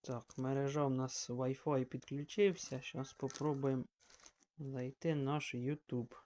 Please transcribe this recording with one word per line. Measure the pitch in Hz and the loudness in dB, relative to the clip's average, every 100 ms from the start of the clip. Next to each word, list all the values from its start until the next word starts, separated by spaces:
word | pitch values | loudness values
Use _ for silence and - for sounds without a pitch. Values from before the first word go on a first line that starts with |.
Так, | - 123 - - | -4 -6 -6 -4
мережа | 131 135 139 143 143 | 0 2 2 4 4
в | |
нас | 131 131 - - | 4 0 -2 -4
Wi-Fi | 123 131 135 - 139 | 0 0 0 2 2
підключився. | 127 123 - 139 147 - 202 175 - 131 | 2 -4 -6 -6 -4 4 4 4 -4 -6
Щас | - - 135 | -6 -6 -6
попробуємо | - 135 - 151 139 135 131 - _ _ - - _ _ - | -4 -4 0 0 2 2 2 -2 _ _ -20 -20 _ _ -10
зайти | 139 135 127 135 165 | -6 -4 -6 -2 0
в | 151 | 2
наш | 135 147 147 | 2 0 -2
YouTube. | 123 123 151 _ 127 113 - | -2 -2 -4 _ -4 -4 -10